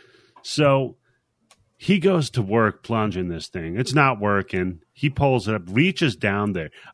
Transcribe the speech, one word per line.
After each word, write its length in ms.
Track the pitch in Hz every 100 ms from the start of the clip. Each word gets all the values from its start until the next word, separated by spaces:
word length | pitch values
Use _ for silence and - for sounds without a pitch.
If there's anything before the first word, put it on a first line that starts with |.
| _ _ _ _
So 540 | - 147 147 135 127 - _ _ _ _ _ _ _ _
he 220 | - 196
goes 300 | 185 175 131
to 100 | 127
work 420 | 98 113 107 -
plunging 460 | - 113 107 90 87
this 180 | 82 -
thing. 300 | 90 82 98
It's 140 | 123 143
not 240 | 139 110
working. 600 | 104 101 95 92 92 87 _ -
He 140 | 147
pulls 380 | 143 143 123 98
it 80 | 107
up, 80 | 87
reaches 480 | 110 180 185 156 90
down 380 | 104 101 104
there. 160 | 90 78 - -